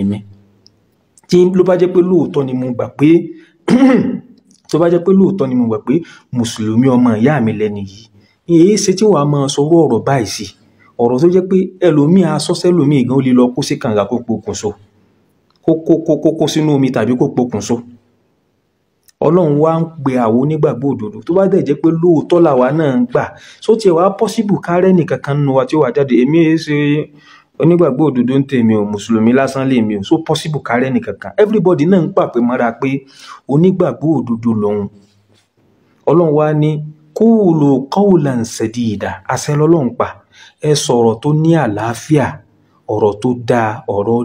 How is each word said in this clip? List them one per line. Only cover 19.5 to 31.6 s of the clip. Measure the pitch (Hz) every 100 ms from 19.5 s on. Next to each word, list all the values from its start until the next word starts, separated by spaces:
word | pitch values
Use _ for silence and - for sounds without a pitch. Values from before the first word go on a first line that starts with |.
| 147
wá | 160
ń | 165 165 -
pe | 135
àwọn | 127 113 117
onígbàgbọ́ | 143 156 151 117 139
òdodo. | 127 107 107
Tó | -
bá | 175 196
dẹ̀ | 190
jẹ́ | 135 147
pé | 165
lóòótọ́ | 165 175 156 123 175
làwa | 165 131 127
náà | 151 151 123
ń | 123
gbà, | 151 110 - - -
so | - 226
tiẹ̀ | 196
wá | 165 190
possible | 190 220 214 202 165
ká | - 175
rẹ́nì | 190 185 143
kankan | 127 - 143
nínú | 143
wa | 135 127
tí | 156
ó |
wá | 131
jáde. | 135 139 117
Èmi | 127 160
ẹ | 160 160
ṣe | 156 147 147 151 151 - _ - _ _
onígbàgbọ́ | 147 170 165 127 156
òdodo | 127 120 135
ń | 135
tèmi | 131 110 107
o, | 104
Mùsùlùmí | 104 - 113 113
lásán | 127 135 135 131
lèmi | 127 107 104
o. |
So | 98 160
possible | - 151 160 143
ká | - 123
rẹ́nì | 131 123
kankan. | - 98 98 -
Everybody | 208 220